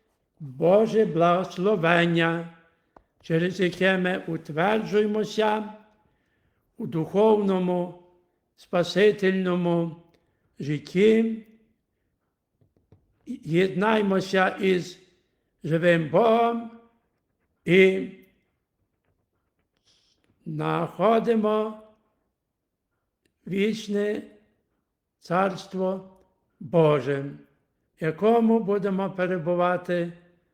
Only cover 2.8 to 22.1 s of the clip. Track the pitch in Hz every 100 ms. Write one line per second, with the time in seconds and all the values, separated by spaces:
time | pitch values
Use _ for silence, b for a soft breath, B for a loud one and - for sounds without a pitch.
2.8 | _ _ _ _ - 165 180 185 180 -
3.8 | 190 190 180 190 - 160 - 151 175 220
4.8 | 170 202 214 214 208 - 214 214 208 -
5.8 | _ _ _ _ _ _ _ _ _ -
6.8 | 190 160 156 190 220 214 202 185 180 180
7.8 | 180 - _ _ _ _ _ _ - 180
8.8 | 170 180 208 202 190 190 185 180 175 170
9.8 | 170 156 _ _ _ _ _ - 135 147
10.8 | - 180 214 220 226 220 - _ _ _
11.8 | _ _ _ _ _ _ _ _ _ _
12.8 | _ _ _ _ - - 151 165 190 151
13.8 | 214 220 202 190 190 190 185 - 190 185
14.8 | - - _ _ _ _ _ _ - 160
15.8 | 175 170 151 170 233 226 226 233 233 -
16.8 | _ _ _ _ _ _ _ _ - 185
17.8 | 190 190 - - _ _ _ _ _ _
18.8 | _ _ _ _ _ _ _ _ _ _
19.8 | _ _ _ _ _ _ 170 151 156 160
20.8 | 165 - 196 226 208 220 214 214 220 214
21.8 | - _ _